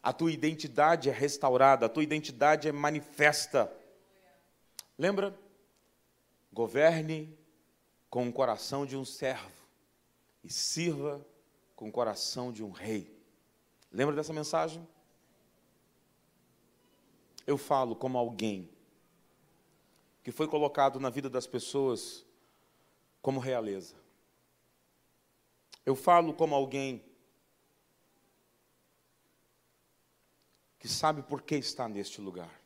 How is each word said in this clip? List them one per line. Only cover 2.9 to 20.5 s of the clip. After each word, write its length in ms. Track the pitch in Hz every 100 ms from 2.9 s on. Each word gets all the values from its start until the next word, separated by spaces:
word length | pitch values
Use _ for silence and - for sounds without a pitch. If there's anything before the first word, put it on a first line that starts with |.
| 156 - - 147 147 - 139 104 - - - _ _ _ _ _ _ _ - - -
Lembra? 400 | 170 196 196 190 - _ _ _ _ _ _ _ _ _ _
Governe 880 | - 113 123 156 165 156 156 156 - _ _ _ _ _ _ _
com 180 | 123 123
o 60 |
coração 540 | 123 127 104 - 139 139
de 100 | 135
um 80 |
servo 480 | 131 - 135 135 - - - _ _ _ _ _ _ _
e 80 | 165
sirva 760 | - - 156 170 143 143 143 - _ _ _ _ -
com 140 | 107
o 20 |
coração 580 | 120 113 101 - 127 123
de 140 | 110
um 60 | 107
rei. 440 | 90 101 107 87 - _ _ _ _ _ _ _
Lembra 240 | 98 143 147
dessa 160 | 151
mensagem? 560 | 156 151 165 160 160 165 _ _ _ _ _ _ _ _ _ _ _ _ _ _ _ _ _ _ _ _ _ _ _ _ - -
Eu 120 | 143
falo 360 | - 139 123
como 220 | 113 131 127
alguém 540 | 120 107 110 98 87 - _ _ _ _ _ _ _ _ _ _ _ _ _ _
que 100 | -
foi 160 | -
colocado 500 | 156